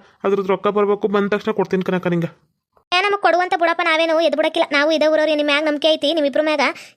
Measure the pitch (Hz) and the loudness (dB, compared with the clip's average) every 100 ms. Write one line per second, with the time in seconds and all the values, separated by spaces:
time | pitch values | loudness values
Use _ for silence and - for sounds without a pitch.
0 | _ _ 196 202 196 185 208 202 202 202 | _ _ -2 -2 -2 -2 0 0 0 0
1 | 214 202 196 208 220 208 180 185 185 180 | 0 0 0 -2 -2 -2 -2 -2 -2 -2
2 | 180 175 170 - _ _ _ _ - 359 | -2 -2 -4 -10 _ _ _ _ -2 0
3 | 403 403 359 339 359 370 339 339 339 320 | 0 0 2 2 0 0 0 0 0 0
4 | 330 320 320 277 320 330 330 285 294 311 | 2 2 2 0 -2 0 0 2 2 2
5 | 302 311 311 302 294 285 311 294 311 311 | 2 2 2 0 0 0 0 0 0 0
6 | 294 330 285 294 311 294 262 339 - | 0 0 0 0 0 0 -2 -4 -14